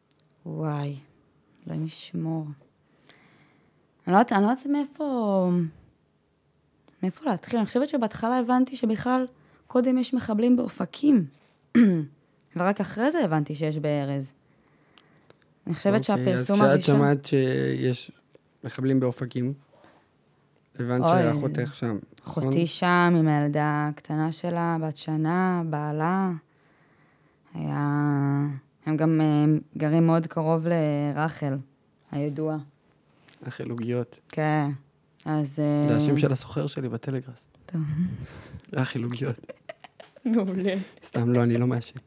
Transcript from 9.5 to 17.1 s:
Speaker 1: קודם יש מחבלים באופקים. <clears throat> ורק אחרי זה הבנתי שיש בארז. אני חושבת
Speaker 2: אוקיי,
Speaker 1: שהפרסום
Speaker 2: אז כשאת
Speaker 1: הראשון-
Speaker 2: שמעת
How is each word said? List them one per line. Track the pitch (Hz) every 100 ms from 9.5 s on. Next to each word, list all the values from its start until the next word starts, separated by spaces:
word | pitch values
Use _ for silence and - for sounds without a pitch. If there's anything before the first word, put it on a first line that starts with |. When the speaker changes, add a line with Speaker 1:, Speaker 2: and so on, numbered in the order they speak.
| _ -
Speaker 1:
קודם | 254 254 254
יש | 247
מחבלים | 247 233 214 240 247
באופקים. | 240 - 185 - 294 254 147 - _ _ _ 233
<clears throat> | 214 170 147 - _ _ _ 170
ורק | 180 202
אחרי | 190 214 262
זה | 330 202
הבנתי | 156 147 147
שיש | 156 156
בארז. | 147 147 139 139 135 - _ _ _ _ _ _ _ _ _ _ _ _ -
אני | 165
חושבת | 202 214 -
Speaker 2:
אוקיי, | 196
Speaker 1:
שהפרסום | 127 123 131 -
Speaker 2:
אז |
כשאת | 135
Speaker 1:
הראשון- | 143 147 143
Speaker 2:
שמעת | 143